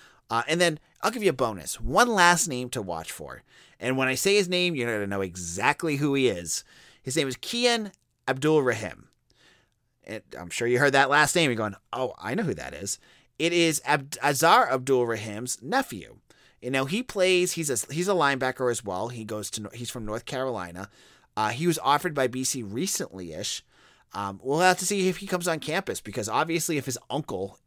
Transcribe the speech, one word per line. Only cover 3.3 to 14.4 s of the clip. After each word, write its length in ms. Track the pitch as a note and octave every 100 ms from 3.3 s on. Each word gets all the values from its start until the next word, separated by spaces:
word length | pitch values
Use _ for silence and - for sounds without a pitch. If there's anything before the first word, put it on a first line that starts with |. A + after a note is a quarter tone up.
| B1+ - - - _
And 160 | B2 C3
when 100 | C3
I 80 | C3
say 200 | F#3+ G#3
his 120 | F3+
name, 280 | F3+ F3+ D3+
you're 160 | A#2+
gonna 160 | G#2+ G2+
know 140 | G2+
exactly 760 | F#2+ F2+ F2 F2+ B2 D3 E3 C#3+
who 160 | D3
he 160 | C#3 B2+
is. 340 | F2+ E2+ - - - - _
His 120 | C3 D#3
name 120 | C#3
is 80 | A#2+
Kian 560 | - A#3+ A#3+ A#3 G#3 - _ _ -
Abdul-Rahim. 840 | C3+ D3+ D#3 B2+ A2 G2 - - _ _ _ _ _ _ _ _ _
And 180 | - A2 - -
I'm 140 | F2
sure 160 | - A#2+
you 100 | B2
heard 160 | C#3+
that 160 | C3+ C3+
last 260 | D3 D3 F3
name. 140 | D3+
You're 60 | A2
going, 200 | G#2+ G2+ _
"Oh, 220 | B2 B2 -
I 160 | G2+ F#3
know 80 |
who 100 | F3
that 220 | E2 C2 C#2+
is." 240 | G2 - _ _ _ -
It 140 | E3
is 280 | E3+ E3 D3+ B2+
Ab-, 320 | D3 C#3 -
Azar 500 | C#3 C#3